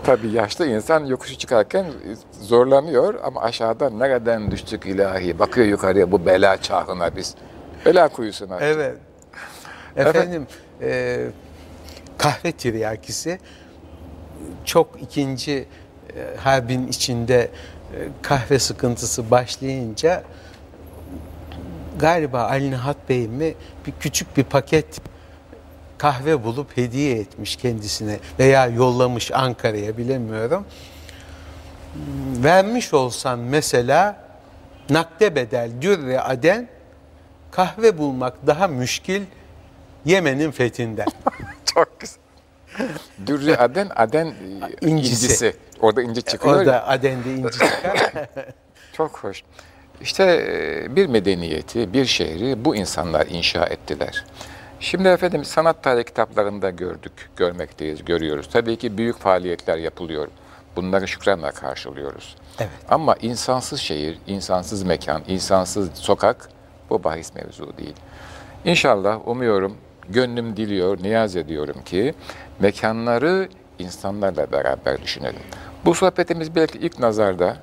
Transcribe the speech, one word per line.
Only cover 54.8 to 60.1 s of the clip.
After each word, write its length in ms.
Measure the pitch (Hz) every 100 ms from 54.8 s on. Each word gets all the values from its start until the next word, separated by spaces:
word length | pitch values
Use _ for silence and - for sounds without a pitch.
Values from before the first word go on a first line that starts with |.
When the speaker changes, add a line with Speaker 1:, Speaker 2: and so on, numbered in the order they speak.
Speaker 1:
Şimdi 240 | - 180 190
efendim 380 | 175 180 160 139
sanat 380 | - 165 160
tarihi 200 | 139 123
kitaplarında 680 | 113 - 110 107 101 104 95
gördük, 420 | 90 90 82 - - - -
görmekteyiz, 720 | 90 87 76 - 78 78 80
görüyoruz. 440 | 85 80 73 71
Tabii 220 | 120 117 113
ki 220 | 127 98
büyük 200 | 117 -
faaliyetler 600 | 98 92 90 87 - 82
yapılıyor. 500 | 80 - 85